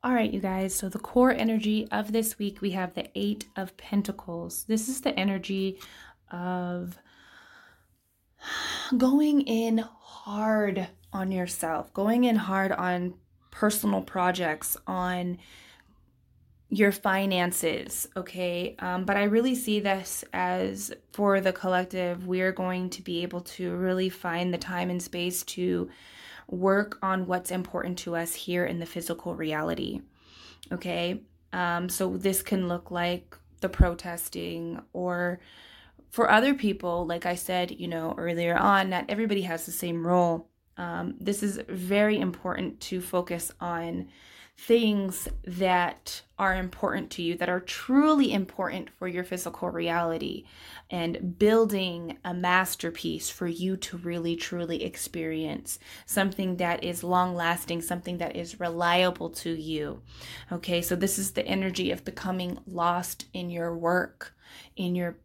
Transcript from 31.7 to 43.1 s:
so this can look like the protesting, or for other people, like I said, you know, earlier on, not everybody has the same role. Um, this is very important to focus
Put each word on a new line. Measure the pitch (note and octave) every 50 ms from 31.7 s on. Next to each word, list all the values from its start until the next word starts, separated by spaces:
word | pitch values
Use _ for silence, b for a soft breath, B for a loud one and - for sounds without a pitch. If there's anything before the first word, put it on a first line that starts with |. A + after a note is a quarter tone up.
| F3 F3 F3 F3+
so | F3 - F#3+ F#3 F#3
this | F#3 F#3 G3 F#3+ F#3+ -
can | - G#3 F#3+ F#3 F3
look | F3 F3 F3 -
like | F3+ F3 F3 F3 F3 F3 - _ - - _ _ - _
the | - F#3
protesting, | F3+ - F#3 F3+ E3+ F3 - F3+ E3+ F3 - - - F3 E3+ F3 E3+ E3 E3+ E3+ E3+ - - _ _
or | F3+ F3+ F3+ F3+ F3 F3+ F3 F3 F3+ B B B B B B B B B B B B - -
for | - - A#3 -
other | - G#3+ A#3+ C#4 C#4
people, | C4+ - G#3+ G3 G3+ - F3 E3+ F3 F3
like | D#3+ E3+ E3+ -
I | F3+ F3+
said, | F3+ - - F#3 F3+ F3+ F3+
you | F3 - F3+ E3+
know, | E3+ E3 D#3+ D#3+ - -
earlier | E3+ E3+ E3+ E3+ E3+ E3+ E3+
on, | - - G3+ G3+ G3 F#3+ F#3+
not | F#3 F3+ - -
everybody | G#3 G3+ A3+ A3 G#3 G3+
has | F#3 F#3 E3 E3 E3
the | -
same | E3 - - F3 E3+ E3+ E3
role. | E3+ F3+ F3+ F3 E3+ E3 E3 E3 _ _ _ _ _ _ -
Um, | F3+ F3 E3+ F3 F3 F3+ - -
this | F#3 G3+ G3+ G3+ -
is | G#3 F#3+ - - -
very | - F#3 F3+ F3+ G3 G3+ G#3 G#3+ G#3+ G#3+
important | F#3 F#3 F3 - - F#3 F3 - F#3 - - -
to | - - G3 F#3
focus | F3+ -